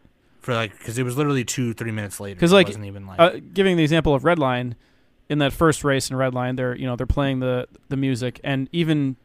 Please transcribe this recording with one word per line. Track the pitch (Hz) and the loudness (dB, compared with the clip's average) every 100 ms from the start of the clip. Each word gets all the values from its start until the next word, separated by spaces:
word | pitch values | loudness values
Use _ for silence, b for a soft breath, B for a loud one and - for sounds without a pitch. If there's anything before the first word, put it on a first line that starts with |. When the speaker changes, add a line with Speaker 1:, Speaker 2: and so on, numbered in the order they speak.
| _ _ _ _ | _ _ _ _
Speaker 1:
For, | - | -4
like, | 117 110 - | -4 -4 -8
'cause | - 117 | -8 -4
it | |
was | 123 123 | -4 -2
literally | 147 139 | 0 0
two, | 113 - 120 | -2 -4 -4
three | 110 113 | -4 -6
minutes | 107 101 - | -6 -8 -10
later. | 101 95 | -10 0
Speaker 2:
'Cause, | 170 | 6
Speaker 1:
It | 196 | 6
Speaker 2:
like, | 180 | 6
Speaker 1:
wasn't | 107 101 | 0 -12
even, | 98 95 | -14 -4
like | - | 4
Speaker 2:
uh, | 170 - - | 4 2 -6
giving | 175 196 175 | 0 2 4
the | |
example | 151 165 156 | 4 4 2
of | 139 | 2
Redline, | 147 170 131 123 123 117 _ _ _ _ - | 2 2 0 -2 -4 -10 _ _ _ _ -4
in | 147 | 0
that | 139 | 0
first | - 165 - | 2 2 2
race | 147 135 - | 0 0 -2
in | 131 | -2
Redline, | 131 127 123 127 | -2 -2 -4 -4
they're, | 127 123 | -4 -4
you | 131 | -6
know, | 120 | -4
they're | 127 | -2
playing | - 139 131 | 0 0 0
the, | 127 123 127 - - | -2 -2 -6 -14 -8
the | 135 | -2
music, | 135 120 123 - | 0 -2 -4 -6
and | 143 135 131 | -4 -4 -2
even | 170 160 151 135 127 | 0 2 2 0 -4